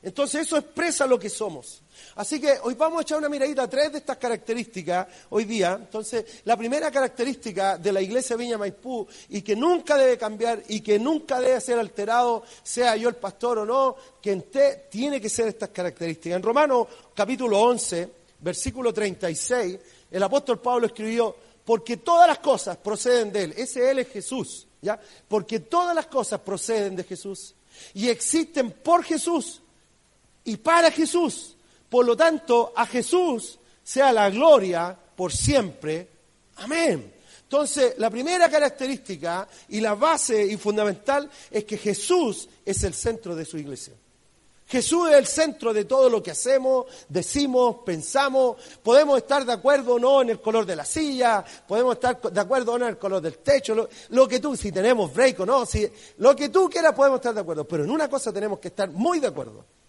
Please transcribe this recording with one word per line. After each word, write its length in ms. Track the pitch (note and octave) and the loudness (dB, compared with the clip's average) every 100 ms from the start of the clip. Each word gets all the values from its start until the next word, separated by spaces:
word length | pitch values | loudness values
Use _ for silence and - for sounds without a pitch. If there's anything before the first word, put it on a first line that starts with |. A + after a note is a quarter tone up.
Entonces 420 | F#3+ F#3 C#4+ D4 | -10 -4 -2 -2
eso 120 | D#4 D#4 | -2 -2
expresa 500 | D4 - E4+ - C4 | -2 -4 -4 0 2
lo 140 | B3 | 2
que 100 | G#3 | 0
somos. 500 | - G#3 D3 - - _ - - - | -8 -8 -8 -16 -20 _ -20 -20 -12
Así 240 | G#3 D4+ | -6 -2
que 180 | C#4+ C4+ | 0 0
hoy 100 | A#3 | -2
vamos 240 | B3+ D#4+ E4 | -2 -2 -2
a 40 | |
echar 160 | - D#4 | -4 -4
una 100 | D4 | -4
miradita 340 | D4 C4+ C4+ | -2 -2 -2
a 80 | B3 | -2
tres 220 | C4 D4+ | -2 -2
de 60 | D4 | -4
estas 180 | - B3+ | -8 -6
características 920 | B3 A3 - A#3 A3+ F#3+ D#3+ F3 F#3 - _ | -4 -6 -6 -6 -6 -10 -4 -4 -4 -14 _
hoy 140 | G#3 | -4
día. 340 | G#3+ A3+ F3 G3 | -2 0 0 -2
Entonces, 440 | A3 A3 G#3+ A#3+ A3 - | -8 -10 -6 -8 -8 -10
la 120 | G3+ A3+ | -2 0
primera 340 | A3+ D4 D#4+ | 0 -2 0
característica 880 | C4+ C4 - B3 A#3 A3+ F#3 G3 F3 | 0 -2 -2 -4 -4 -8 -2 -2 0
de 140 | F#3 | 0
la 100 | G3 | 0
iglesia 340 | F#3+ A#3+ B3+ A#3 | 0 -2 -2 -6
Viña 220 | A#3+ A3 | -4 -4
Maipú 480 | G3+ - B3+ B3 G3 - - | -6 -8 -10 -8 -10 -16 -12
y 120 | G3+ | -10
que 120 | - | -4
nunca 420 | G#3+ D#4 F4 - D4 | 0 2 0 2 2
debe 220 | C4 A#3+ | 4 2
cambiar 440 | A3 G#3+ A#3 A3+ - | -4 -4 -4 -4 -6
y 120 | G#3+ | -8
que 180 | G#3+ G#3 | 0 0
nunca 420 | B3 D#4 - B3+ | 2 -2 -2 0
debe 200 | B3+ B3+ | 2 2
ser 180 | B3+ A#3 | 0 -2
alterado, 640 | G#3 - G3+ A#3+ B3 A3+ - - | -2 -6 0 2 2 0 -6 -20
sea 340 | - A#3+ B3 A3 | -10 0 0 2
yo 120 | A#3 | -2
el 60 | |
pastor 440 | A#3+ G3 - A#3+ A3+ | -4 -10 -6 -2 -2
o 60 | |
no, 320 | G#3+ C4 C4+ B3+ - _ | 0 0 0 -2 -20 _
quien 180 | G#3 G3 | -4 -4
esté, 480 | - C#4 C#4 C#4 - | -4 2 2 2 -12
tiene 300 | G#3 C#4+ C#4 | -6 -4 -4
que 80 | G#3 | -4
ser 200 | - A3+ | -2 -4
estas 220 | A3 G3 | -4 -10
características. 680 | - F3+ - E3 D#3+ E3 F3+ | -6 -8 -6 -8 -6 -6 -2
En 60 | |
Romanos 460 | F#3 B3 D4+ B3 A3+ - _ | 0 2 4 2 0 -10 _
capítulo 460 | - G3+ C4 B3 G3+ | -4 -4 -2 0 4
once, 500 | A#3 A#3+ - E3+ E3+ - _ _ | 4 2 -2 -6 -8 -14 _ _
versículo 520 | D#3 F3 C4 A#3+ A#3+ | -8 -6 -8 -4 -4
treinta 380 | G#3+ G#3 F3 F3 | -2 -4 -4 -6
y 60 | D#3+ | -4
seis, 420 | - B3 F#3 F#3+ - _ _ | -2 -2 -2 -8 -18 _ _
el 120 | F#3 | -4
apóstol 380 | G3+ C#4 C#4 A#3 | 0 0 0 -2
Pablo 280 | B3 B3 A3+ | 0 0 0
escribió, 460 | - A3 A3+ A3+ - _ _ | -4 -4 -2 -2 -4 _ _
"Porque 340 | - A3+ A3+ A#3+ | -2 -2 0 -6
todas 280 | - E4+ F4 | 2 6 6
las 140 | - | 6
cosas 360 | D4+ A#3 - E3+ | 0 0 -2 -8
proceden 540 | G#3 G#3+ B3 B3 G#3+ | -6 -4 0 2 0
de 120 | G3+ | -4
él". 100 | F3 E3 | -4 -6
Ese 340 | B3+ C4 B3+ | -8 0 0
él 100 | C4+ | 0
es 80 | B3 | -4
Jesús, 580 | G#3 - C4 - - _ _ | -10 -8 -8 -8 -12 _ _
¿ya? 180 | G3 G#3 - - _ | -8 -6 -10 -20 _
"Porque 320 | G#3 - A3+ | -4 -2 -8
todas 340 | - E4+ F4 | 0 0 2
las 120 | E4 - | -2 -2
cosas 340 | C4+ G#3+ G3+ | -4 -4 -6
proceden 560 | - G3 - A3+ G3+ F#3 | -6 -8 -4 -2 -2 -6
de 80 | |
Jesús 500 | E3+ F3+ G3+ F#3 - _ _ - - | -10 -12 -12 -14 -16 _ _ -20 -18
y 140 | G3 A#3+ | -4 -2
existen 640 | A#3 - D#4+ D#4+ C#4+ A#3+ | -2 -2 -2 -2 -2 -4
por 320 | - - E4+ | -4 2 2
Jesús 580 | - D#4+ - E4+ - - _ _ _ _ _ _ _ _ | 2 -4 -2 -4 -4 -16 _ _ _ _ _ _ _ _
y 120 | - G#3+ | -10 -4
para 340 | D#4+ E4+ E4 | 2 4 4
Jesús. 680 | D#4 D#4+ F4 D#4 - - _ _ _ _ | 2 0 0 -2 -4 -16 _ _ _ _
Por 180 | B3 B3 | 2 4
lo 100 | A#3 | 4
tanto, 560 | E4 D#4 - A#3+ A3+ | 4 2 2 2 2
a 120 | - A3+ | -2 -2
Jesús 720 | A#3+ - F4+ F4+ A#3 - - _ _ | -2 0 0 2 -2 -8 -18 _ _
sea 300 | - C4 C#4 | -6 2 4
la 160 | A3+ G3+ | 4 2
gloria 640 | G3+ D#4+ C#4 F#3+ E3+ F3 F#3 _ | 4 6 6 6 -2 -4 -8 _
por 160 | - F3+ | -8 -6
siempre. 800 | - - C#4 G3 - D3+ D#3+ F#3 _ _ _ _ - | 0 2 2 0 -8 -6 -6 -8 _ _ _ _ -16
Amén". 560 | G#3+ D#4+ E4 D#3+ - _ _ - | -6 -2 0 -2 -8 _ _ -20
Entonces, 520 | _ C#4 D4 D4 B3 G3 | _ -2 0 0 0 2
la 100 | A3 | -4
primera 420 | A3+ C#4+ F4+ E4 | -2 -2 2 4
característica 960 | D4+ C#4+ - C4 C4+ - E3+ E3 F3 G3+ - - | 4 0 -2 -6 -6 -8 -8 -6 -6 -8 -18 -8
y 100 | G#3+ | -4
la 160 | A3 | -2
base 480 | G#3 D4+ D4 - A3 G3+ | 2 2 2 2 0 0
y 100 | G#3 | 0
fundamental 760 | G#3 G#3+ G#3 G3 - C#4 C#4+ - - | -2 0 0 -2 -2 -2 -2 -18 -8
es 140 | G#3 | -8
que 120 | G#3+ G#3+ | -6 -4
Jesús 720 | G#3+ G3 - F4+ B3+ F#3 - _ | -4 -4 2 2 2 -4 -14 _
es 180 | - G3 | -6 -4
el 100 | G3 | -4
centro 420 | - A#3 A3+ F3+ E3 | -2 -4 -4 -8 -10
de 80 | |
su 140 | D#3 D#3+ | -8 -10
iglesia. 340 | C#3+ C3 - - _ _ _ _ _ _ _ | -10 -12 -16 -20 _ _ _ _ _ _ _
Jesús 440 | C4 - E4 E4+ | -2 0 0 6
es 80 | C#4+ | 6
el 80 | A3 | 6
centro 480 | - D#4 - A#3 | 0 0 0 -2
de 100 | G#3+ | -2
todo 240 | G#3 C4 B3+ | 0 4 4
lo 140 | A3+ | 4
que 80 | F3+ | -2
hacemos, 560 | D3+ B3 C4+ C4 C4 B3+ - - | -6 0 2 2 0 -2 -16 -6
decimos, 680 | D#3 - C#4+ C#4+ B3+ B3 A#3+ | -6 -2 -2 0 2 2 0
pensamos. 720 | - E3 - C4+ C#4 C4+ B3+ A3 - - | -6 -6 -2 0 2 2 0 -2 -16 -6
Podemos 360 | G#3+ B3+ D4+ C4+ | 6 6 8 2
estar 260 | - C#4 | 2 0
de 80 | B3 | 0
acuerdo 440 | A3+ C4 C#4+ A#3+ A#3+ | 0 4 4 4 2
o 20 | |
no 240 | B3+ C#4 | 4 4
en 80 | A#3+ | 4
el 100 | G#3+ | 0
color 240 | A3 A3+ | 0 0
de 120 | G3+ D#3+ | 0 -6
la 100 | - | -4
silla, 580 | D#4+ D4+ C4 A#3+ G#3 - - _ | -2 -2 2 2 2 -2 -20 _
podemos 280 | G#3 B3+ A#3+ | 0 0 0
estar 220 | B3 B3 | -2 -2
de 180 | A3 F3+ | -4 -2
acuerdo 320 | F#3+ C4 A#3 | 0 0 0
o 60 | A#3+ | -2
no 80 | A#3+ | -4
en 60 | |
el 60 | F3 | -4
color 220 | F#3+ F#3+ | -4 -4
del 160 | D#3+ - | -4 -6
techo, 340 | - C#4 C#4 | 0 2 2
lo, 160 | A3 A3+ - - | -2 -4 -12 -2
lo 180 | B3 C4 | 2 4
que 140 | A#3+ | 2
tú, 160 | B3 E3+ | -2 -4
si 160 | G#3 | -4
tenemos 400 | F#3 G#3+ A#3+ E3+ | 0 2 2 0
break 280 | C3+ C4 - | 2 2 2
o 40 | |
no, 220 | F#3 C4 A#3 | 0 0 0
si, 200 | G#3+ G#3 - - - | -2 -2 -6 -20 4
lo 180 | A#3 | 4
que 140 | C#4 C#4+ | 4 2
tú 220 | F#4+ F#4 | 2 2
quieras 240 | F#4 D#4+ | 4 2
podemos 240 | - C#4 B3+ | 6 4 4
estar 160 | A#3+ | -2
de 60 | G#3 | -4
acuerdo. 260 | E3+ D3+ D3 | -6 -6 -4
Pero 160 | E3 | -4
en 60 | D3 | -2
una 180 | D#4 D4 | -2 -2
cosa 240 | C#4 A#3 | -2 -4
tenemos 280 | G3 G#3 G3 | -4 -4 -6
que 80 | F3 | -8
estar 200 | - F#3+ | -6 -6
muy 320 | D#3+ D4 F4 | -2 0 0
de 60 | B3+ | -2
acuerdo, 360 | C#3+ A#2+ G#2 _ _ | -4 -12 -16 _ _